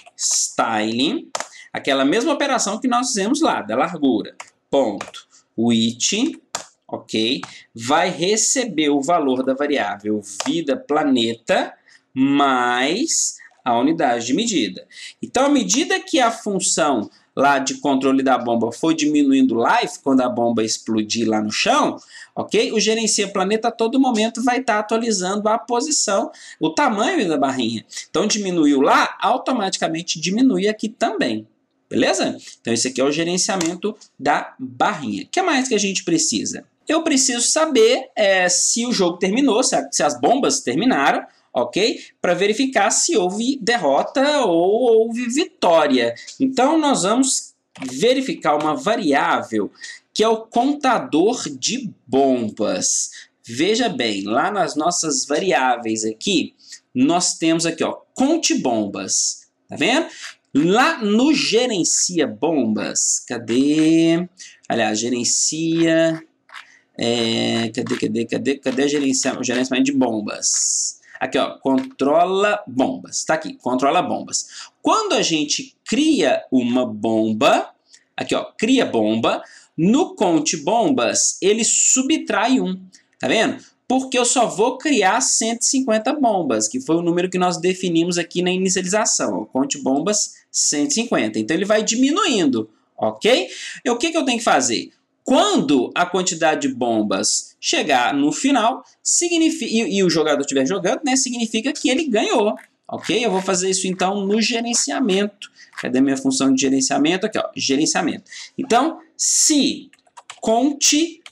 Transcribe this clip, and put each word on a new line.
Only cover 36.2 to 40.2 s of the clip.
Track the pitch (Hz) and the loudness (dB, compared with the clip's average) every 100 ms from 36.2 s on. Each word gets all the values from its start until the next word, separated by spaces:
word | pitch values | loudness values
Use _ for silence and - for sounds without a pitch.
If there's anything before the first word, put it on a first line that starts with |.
| - 101 - - - _ - | 0 -2 -4 -8 -14 _ -2
Eu | 311 | 0
preciso | 330 269 262 240 - | 2 2 2 0 0
saber, | 311 320 247 220 262 - - | 2 2 4 4 4 -2 0
é, | 196 190 180 | 2 4 2
se | - - 233 247 | 2 0 -2 -2
o | |
jogo | 190 175 180 | 0 0 2
terminou, | 190 226 277 214 | 0 2 4 4
se | - 151 | 2 0
a, | - | -2
se | - | -2
as | 131 | 0
bombas | 123 | 0